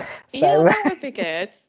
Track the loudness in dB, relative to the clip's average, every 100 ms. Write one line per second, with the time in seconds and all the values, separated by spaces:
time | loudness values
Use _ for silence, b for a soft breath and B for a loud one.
0 | B B B 0 2 6 4 4 -2 -4
1 | -10 -6 -6 -4 -8 -12